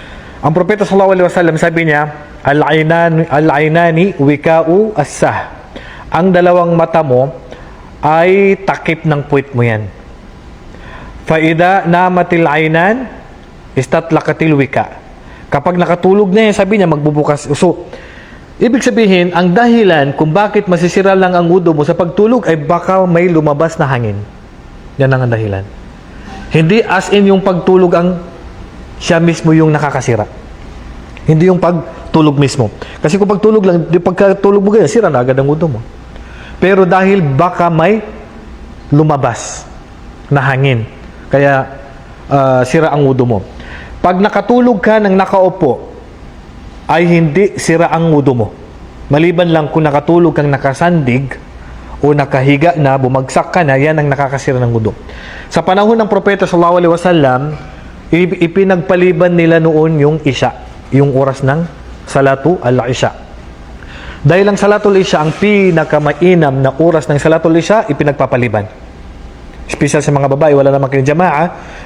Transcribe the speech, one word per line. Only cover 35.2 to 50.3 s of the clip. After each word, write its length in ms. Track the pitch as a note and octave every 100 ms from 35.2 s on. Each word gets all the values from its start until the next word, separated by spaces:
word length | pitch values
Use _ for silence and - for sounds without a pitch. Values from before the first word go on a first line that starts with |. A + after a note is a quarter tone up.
| B2+ C3
ang 120 | C#3
wudu 180 | D#3 E3
mo. 120 | A2+ A#2 - - - - - - -
Pero 260 | F3+ G3 F#3
dahil 320 | F#3+ F#3+ G3
baka 480 | D3 C3+ F3 - F3
may 320 | D#3+ E3+ G#3+ - - - - - - - - -
lumabas 720 | C#3+ D#3 C#3+ B2+ A2 - - - - - - - - -
na 80 | C#3+ C3+
hangin, 400 | C3 C#3 A#2 A2 - - - -
kaya, 400 | C#3 C#3 C3+ C3 - - - - - -
ah, 320 | C#3 C3+ C3
sira 300 | B2 D#3+ D#3
ang 100 | D3
wudu 240 | C#3 B2+ B2
mo. 120 | G#2 - - - - - - F3
Pag 160 | F#3
nakatulog 640 | G3+ G3+ G3 A#3+ B3 G#3 G#3+
ka 160 | A3
ng 160 | G#3 F#3+
nakaupo, 640 | F#3+ G3 F#3 F3+ C#3 G#2+ - - - - - - - - - - -
ay 240 | D#3+ F3
hindi 480 | E3+ D#3+ D#3 G3 C3
sira 320 | - E3 E3
ang 240 | D#3+ E3
wudu 240 | D3 C#3 B2
mo. 100 | G2+ - - - - - -
Maliban 400 | C#3+ E3+ E3+ F3
lang 240 | D#3+ D3+
kung 80 | E3
nakatulog 560 | D#3 C#3+ C#3+ E3+ E3+